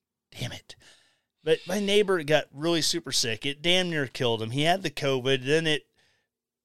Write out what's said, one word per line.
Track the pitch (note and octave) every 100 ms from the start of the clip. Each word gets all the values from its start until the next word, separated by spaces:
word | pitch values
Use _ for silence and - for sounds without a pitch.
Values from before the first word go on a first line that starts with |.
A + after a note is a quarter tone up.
| _ _ _
Damn | - B2
it. | - _ - - _ _ _ _ _
But | D3+ D#3+ E3+
my | G3
neighbor | G3 G#3 G3 F#3
got | D3 D3+ -
really | C#3 D#3+ E3+
super | - E3+ C#3
sick. | B2 A#2+ A2+
It | C#3 C#3+
damn | E3+ F#3 F3+
near | D#3+ C3
killed | - B2 A2+
him. | A2+
He | C3
had | D#3 F#3+
the | F3
covid, | - C#3 C3 B2 C3+
then | B2+ D#3+ D#3+
it | D3+ _ _ _ _ _ _ _ _